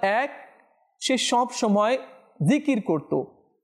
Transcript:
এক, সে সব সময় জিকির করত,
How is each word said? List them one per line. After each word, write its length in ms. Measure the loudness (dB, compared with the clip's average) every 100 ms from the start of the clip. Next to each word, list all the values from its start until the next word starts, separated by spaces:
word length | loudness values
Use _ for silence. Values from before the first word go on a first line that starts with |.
এক, 280 | 0 0 -2 -8 -20 _ _ _ _ _
সে 160 | -2 -2
সব 320 | 0 0 0
সময় 480 | -2 2 2 2 0 -4 -20 _ _ 0
জিকির 320 | 2 2 -2
করত, 420 | 0 -4 -2 -4 -4 _ _ _